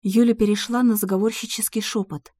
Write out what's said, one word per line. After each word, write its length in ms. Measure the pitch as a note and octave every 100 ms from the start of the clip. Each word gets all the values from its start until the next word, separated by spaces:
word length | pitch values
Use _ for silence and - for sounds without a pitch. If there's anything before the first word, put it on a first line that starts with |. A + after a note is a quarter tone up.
Юля 320 | G3+ G3+ A#3+
перешла 480 | A3+ G#3 G#3 - A#3+
на 140 | B3 G#3+
заговорщический 840 | G3 F#3+ G#3+ A3 A3+ - A3 A3
шепот. 540 | G#3 A3+ F#3+ D3 -